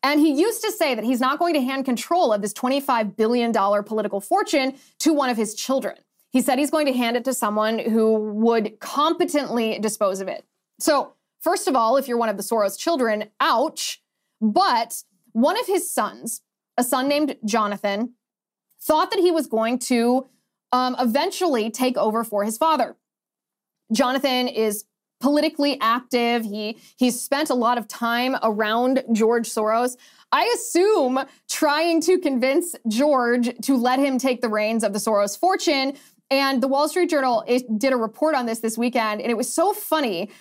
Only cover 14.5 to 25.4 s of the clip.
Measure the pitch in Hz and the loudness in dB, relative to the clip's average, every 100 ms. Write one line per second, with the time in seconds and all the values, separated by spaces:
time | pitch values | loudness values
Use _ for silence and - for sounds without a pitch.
14.5 | 277 381 240 233 - - _ _ 226 277 | 2 2 0 -2 -8 -16 _ _ 0 2
15.5 | 415 392 381 - - 208 110 226 - _ | 2 0 -2 -2 -4 -4 -6 -12 -12 _
16.5 | _ _ - 247 262 269 285 302 - 208 | _ _ -4 -2 0 0 0 -2 -4 -2
17.5 | 226 208 196 202 202 247 - _ _ _ | 0 0 -2 -2 -2 -4 -10 _ _ _
18.5 | _ _ _ - 311 381 427 359 330 254 | _ _ _ 0 2 2 2 2 2 0
19.5 | 220 226 247 - 240 240 254 262 _ _ | -2 0 -2 0 2 2 0 -2 _ _
20.5 | _ _ 254 254 240 247 262 349 - 359 | _ _ 0 0 0 0 0 -2 0 0
21.5 | 254 220 - 254 247 220 220 226 208 208 | 0 -2 -2 -2 0 0 0 -2 -2 -2
22.5 | 220 320 302 208 - _ _ _ _ _ | 0 0 2 -2 -6 _ _ _ _ _
23.5 | _ _ _ - 220 254 262 269 254 247 | _ _ _ -4 0 0 0 0 0 0
24.5 | - 220 208 - _ _ _ 269 294 | 0 -2 -2 -10 _ _ _ 0 2